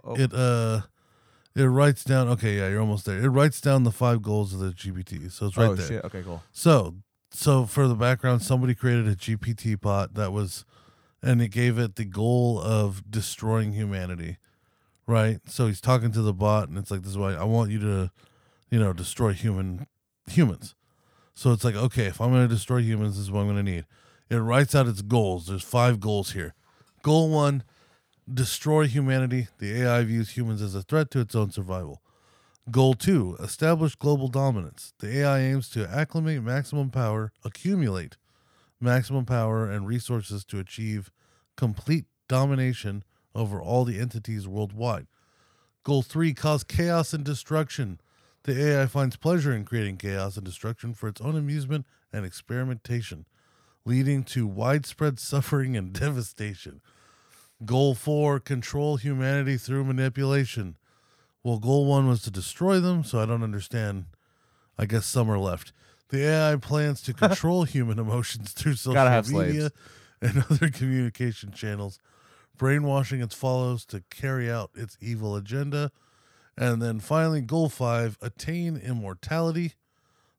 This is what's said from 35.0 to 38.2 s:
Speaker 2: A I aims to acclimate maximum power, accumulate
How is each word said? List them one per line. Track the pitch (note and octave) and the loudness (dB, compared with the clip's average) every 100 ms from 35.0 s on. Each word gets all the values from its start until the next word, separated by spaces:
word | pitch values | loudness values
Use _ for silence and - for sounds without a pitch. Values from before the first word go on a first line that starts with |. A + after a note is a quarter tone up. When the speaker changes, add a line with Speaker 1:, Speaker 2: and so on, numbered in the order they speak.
| G#2+ C3 | -6 0
Speaker 2:
A | C#3+ | 2
I | C3+ | 2
aims | C3 C3+ B2 | 2 0 -2
to | A#2 F#2 | -4 -4
acclimate | B2+ D3+ E3 D#3+ D3 | -2 -2 -2 -2 -2
maximum | A2+ C3+ C3+ D3 C3+ | -2 -2 -2 -4 -2
power, | B2+ A2+ G#2+ G#2+ _ | 0 0 0 -4 _
accumulate | A2+ - F3+ G3 B2+ F#2 D2+ - | -12 -8 -2 0 0 -2 -6 -14